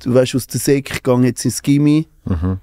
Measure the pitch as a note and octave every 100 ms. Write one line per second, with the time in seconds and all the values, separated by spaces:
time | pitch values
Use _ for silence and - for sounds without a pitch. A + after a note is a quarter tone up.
0 | B2+ B2 C3 C3 - B2+ - C#3 C3+ -
1 | - B2 B2+ A#2 B2+ - - C#3+ D3 D3+
2 | D#3 _ G#2 F2 F2+ F#2